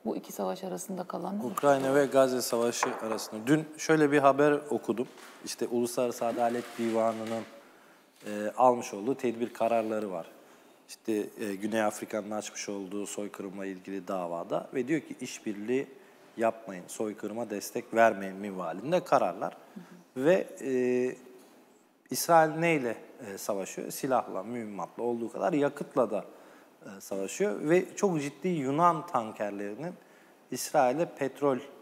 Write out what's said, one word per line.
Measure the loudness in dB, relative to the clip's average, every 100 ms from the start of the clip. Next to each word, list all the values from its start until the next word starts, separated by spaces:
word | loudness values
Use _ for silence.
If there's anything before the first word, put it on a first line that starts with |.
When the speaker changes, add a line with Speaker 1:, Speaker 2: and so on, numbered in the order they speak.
Speaker 1:
Bu | -4 -6
iki | -8
savaş | -6 -4 -4
arasında | -6 -8 -8 -8
kalan | -6 -6 -6 -4 -4
Speaker 2:
Ukrayna | 2 4 4 4
ve | 4 6
Gazze | 6 6 4
Savaşı | 0 2 0 2 -2 -2
arasında. | -4 -4 -6 -6 2
Dün | 2 2 -8
şöyle | 2 6 6
bir | 8
haber | 6 8 4
okudum. | 4 0 -2 0 -2 -2 -8 -20 -14
İşte | -12 -6 -2
Uluslararası | 0 0 0 -2 0 -2
Adalet | 2 2 0 -6 -4
Divanı'nın, | 0 2 2 0 -4 -6 -6 -16 -20 -20 -20 -20 _ _ -8
e, | -4 -4 6
almış | 6 6 -2
olduğu | -6 -4
tedbir | 0 -2 -2 -6
kararları | 0 2 2 0 -2 -4
var. | -6 -8 -18 -20 -20 -20 _ _
İşte, | -10 -2 -2 -2 -6
e, | -6
Güney | -4 -2 2
Afrika'nın | 0 -2 -6 -6 -4
açmış | -6 -8 -10 -8
olduğu | -6 -6 -6 -6
soykırımla | -8 -8 -8 -10 -8 -8
ilgili | -8 -8 -8 -6
davada | -4 -4 -6 -4 -4 -4
ve | -4 -2
diyor | -2
ki | -4 -12
işbirliği | -10 -8 -8 -6 -2 -2 -2 -12 -20 -20 -18 0
yapmayın, | 0 0 -12 -12 -12
soykırıma | -6 -6 -6 -8 -6 -6
destek | -6 -6 -8 0
vermeyin | 6 6 6 -6 -8
minvalinde | -8 -6 -6 -6 0 0
kararlar. | 4 4 4 -2 -6 -8 -18
Hı | -18
hı. | -18 -20 -12 0
Ve, | 4 4 2 -6
e, | -2 0 2 2 0 -4 -16 -20 -20 -20 _ _ _ _ _
İsrail | -4 6 6 6
neyle, | 2 2 2 0 -4 -10 -16 -12
e, | -8
savaşıyor? | -4 -4 -4 -8 -8
Silahla, | -6 0 0 0 -8
mühimmatla, | -6 -8 -8 -8 -8 -4
olduğu | -4 -2 -4
kadar | -2 0
yakıtla | 2 0 -2 -4 0 2
da, | 0 -6 -18 -20 -20 -20 _
e, | -18 -16
savaşıyor. | -8 -6 -4 -2 -2 0 4
Ve | 4 4 -2
çok | 0 0
ciddi | -4 -4 -2
Yunan | 0 0 4 4 4 -2
tankerlerinin | -2 -2 -4 -4 -4 -8 -8 -10 -12 -20 -20 -20 _ _
İsrail'e | -8 0 4 4 2
petrol | -2 -2 -6 0 0 0 -4 -18